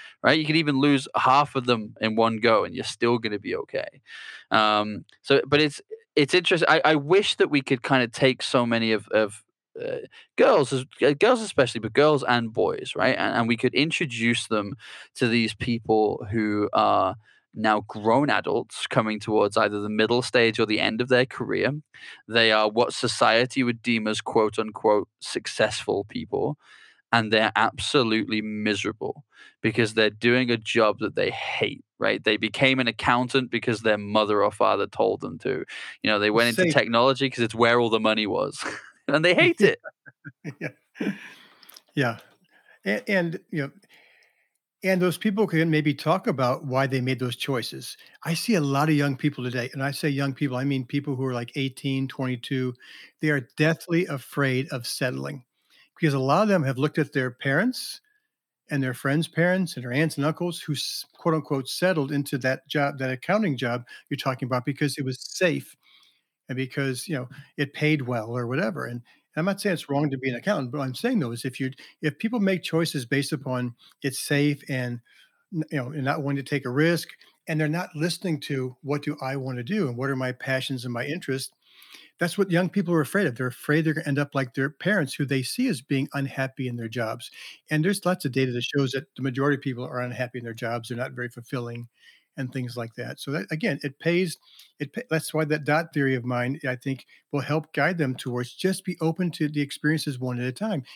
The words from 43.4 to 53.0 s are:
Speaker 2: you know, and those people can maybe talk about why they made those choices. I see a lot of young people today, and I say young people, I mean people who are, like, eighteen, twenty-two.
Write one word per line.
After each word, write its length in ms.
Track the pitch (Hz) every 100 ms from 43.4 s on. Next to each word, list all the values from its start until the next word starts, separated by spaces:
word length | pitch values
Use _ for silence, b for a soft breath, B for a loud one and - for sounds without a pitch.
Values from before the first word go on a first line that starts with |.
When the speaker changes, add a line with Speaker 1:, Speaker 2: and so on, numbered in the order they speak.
| -
Speaker 2:
you 120 | 160
know, 80 | 139 - _ b b b b b b _ _ _
and 180 | 190 185
those 160 | 180 -
people 300 | 214 202 202
can 220 | 160 165
maybe 220 | 151 151
talk 340 | 139 151 185 220
about 380 | 135 123 131 151
why 220 | 127 135
they 140 | 131
made 180 | 123 127
those 160 | 123 -
choices. 600 | - 131 110 135 127 - b b
I 120 | 160 165
see 200 | - 202
a 60 |
lot 280 | 143 139 156
of 60 | 151
young 220 | 143 127
people 260 | 147 143
today, 260 | 127 123 120
and 100 | -
I 80 | 135
say 180 | 143 160
young 240 | 139 139
people, 240 | 131 143 127
I 60 | 135
mean 200 | 135 117
people 300 | 143 147 127
who 100 | 135
are, 80 |
like, 180 | 123 120 147
eighteen, 520 | 135 123 143 135 135
twenty-two. 680 | - 131 123 - 131 127 120 B B